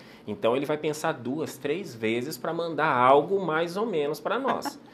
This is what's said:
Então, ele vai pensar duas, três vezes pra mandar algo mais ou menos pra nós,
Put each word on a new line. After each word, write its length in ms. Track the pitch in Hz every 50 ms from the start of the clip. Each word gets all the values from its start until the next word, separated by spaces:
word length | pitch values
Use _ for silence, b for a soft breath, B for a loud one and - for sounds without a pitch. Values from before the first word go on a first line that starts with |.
| B B B B B -
Então, 260 | 104 - - 113 123
ele 80 | 139 147
vai 140 | 151 151 151
pensar 320 | - 156 147 - - 165
duas, 480 | 156 131 117 117 135 160 147 120 - -
três 340 | - 139 147 185 202 165 120
vezes 460 | 113 110 110 113 120 123 147 160 -
pra 160 | - 170 160
mandar 320 | 170 170 170 160 143 151 160 139
algo 500 | 123 123 127 139 147 156 170 196 196 190
mais 320 | 165 156 160 170 170 170
ou 80 | 196 220
menos 360 | 240 190 156 143 143 156 147
pra 180 | - 180 190 240
nós, 420 | 269 247 - 92 - 277 - - - -